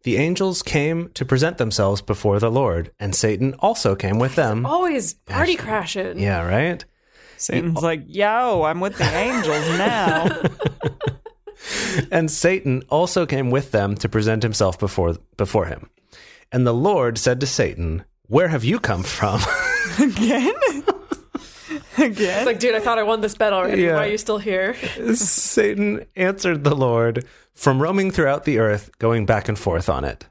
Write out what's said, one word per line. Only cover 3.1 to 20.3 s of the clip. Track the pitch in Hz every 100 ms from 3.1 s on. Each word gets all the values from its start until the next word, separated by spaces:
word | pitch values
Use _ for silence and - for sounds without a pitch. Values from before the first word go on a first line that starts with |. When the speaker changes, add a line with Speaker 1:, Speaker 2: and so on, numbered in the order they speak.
Speaker 1:
Satan | 92 110 101 131 135
also | 202 226 - 196
came | - 104
with | 127 -
them. | 120 110 127
Speaker 2:
Always | 330 359 285 180
party | - - 247 330
Speaker 1:
Actually, | 339 -
Speaker 2:
crashing. | 214 170 196 185 90
Speaker 1:
yeah, | 98 92 85
right? | 101 160 170 - _ _ _ - -
Speaker 3:
Satan's | - 170 170 165
like, | 165 165 156
"Yo, | 151 208 226 247 190
I'm | 156 165
with | 190 196
the | -
angels | 165 220 247 165 151 156 170
now." | 208 233 175 160 165 - 170
Speaker 1:
<laughs> | - 160 - - - - - - _ - - - - 202 185 131
And | 165 160
Satan | - 170 190 143 131 131
also | 147 175 185 160
came | 139 127
with | 127 135
them | 110 98 104
to | 104
present | 110 107 110
himself | 113 104 98 -
before, | 101 - 85 82 - -
before | 101 110 90
him. | - - _ _ - - - _
And | 127 123
the |
Lord | 117 170 190 123 113
said | - 123
to | 135
Satan, | - 98 85 85 82 - _ _
"Where | 120 175
have | 156
you | 113 220
come | - 92
from?" | 95 - 104 101 98 762 -
<laughs> | 880 855 -
Speaker 3:
Again? | 277 190 220